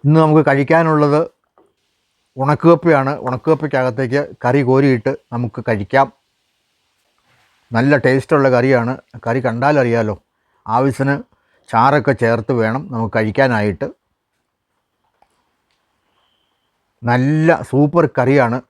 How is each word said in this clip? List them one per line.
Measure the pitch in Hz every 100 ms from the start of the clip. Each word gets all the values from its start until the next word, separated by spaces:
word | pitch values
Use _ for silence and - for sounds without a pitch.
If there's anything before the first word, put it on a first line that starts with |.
ഇന്ന് | 143 160
നമുക്ക് | 156 156 147
കഴിക്കാനുള്ളത് | 139 135 160 165 151 147 147 165 _ _ _ _ _ _ _ _ _ _ -
ഉണക്കുകപ്പയാണ്. | 135 147 165 170 170 147 135 147 127
ഉണക്കുകപ്പയ്ക്കകത്തേക്ക് | 123 - 151 147 139 127 120 131 135 147 -
കറി | 127 135 127
കോരിയിട്ട് | 131 139 123 135 139 _
നമുക്ക് | 120 117 - 117
കഴിക്കാം. | 110 101 135 135 _ _ _ _ _ _ _ _ _ _ _ _ _ _ _ _ 117
നല്ല | 135 147
ടേസ്റ്റുള്ള | 127 135 - 143 135
കറിയാണ്. | 123 127 127 117 131 _ 113 117
കറി | 123 123
കണ്ടാലറിയാലോ. | 117 135 151 123 117 107 98 _ _ _ _ -
ആവശ്യത്തിന് | 113 135 123 139 143 247 _ _ _ _
ചാറൊക്കെ | 113 127 143 127 127
ചേർത്ത് | 117 117 104 123
വേണം | 110 120 156
നമുക്ക് | 117 113 113
കഴിക്കാനായിട്ട്. | 110 104 135 113 104 98 - - _ _ _ _ _ _ _ _ _ _ _ _ _ _ _ _ _ _ _ _ _ _ _ _ _ _ _ _ _ _ 120
നല്ല | 123 135 156 160 170 -
സൂപ്പർ | 131 147 165 147 -
കറിയാണ്. | 123 139 120 123